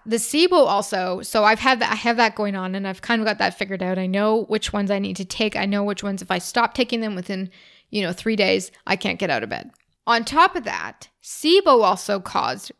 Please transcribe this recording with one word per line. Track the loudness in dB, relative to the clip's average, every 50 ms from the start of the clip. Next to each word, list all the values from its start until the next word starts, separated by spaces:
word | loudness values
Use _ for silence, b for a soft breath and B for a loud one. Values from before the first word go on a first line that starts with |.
| -6
the | -4 -4
sibo | -2 -2 0 2 4 4 6 6
also, | 6 6 6 4 0 -2 -2 -2 -2 -2 -2 -4 -6
so | -6 -2 2 4 6
I've | 6 4 4
had | 4 2 2 2
that, | 2 -2 -2
I |
have | -2 0 0 2
that | 4 2 2 2
going | 0 -4 -4 -2
on | -4 -4 -4 -4
and | -4 -4 -6
I've | -6 -6 -4
kind | -2 -2 0
of | 0
got | 0 0 0
that | 0 -2 -2 -2
figured | -6 -6 -4 -4 -2
out. | -2 -2 -2
I | -2
know | -2 0 0 2 2 2 0 0
which | 0 -2 -4 -2 -2 -4
ones | -2 0 0
I | 0 -2
need | -2 -4 -6
to | -8 -8
take. | -8 -4 -2 -2 -2 -2
I | -2 -2
know | -2 0 -2 -2
which | -2 -4 -4 -4
ones, | -6 -6 -6 -4
if | -4
I | -4 -4
stop | -4 -4 -2 0 0 0 0
taking | -2 -2 -2 -2 -4
them | -4 -4 -6
within, | -8 -8 -6 -6 -6 -6 -8 b b b b b b b b
you | -4 -4 -2
know, | -2 -4
three | -4 -2 -2 2
days, | 2 2 2 2 0 0 -4 b b b
I | b -2
can't | -2 -2 -4 -4 -2
get | -2 -2
out | 0 -2 -2
of | -4
bed. | -8 -8 -10 -12 -20 _ _ _ _ _ -2
On | 0 0 0 0
top | 0 4 4 4 4 4
of | -2 -6
that, | -6 -8 -8 -8 -10 -14 -16 -20 -20 _ _ -16
sibo | -14 -10 -2 2 4 6 6 6 6 6 6 6
also | 4 2 2 0 -4 -4 -4
caused | -4 -4 -4 -2 -2 -2 -4 -6 -10 -16 -16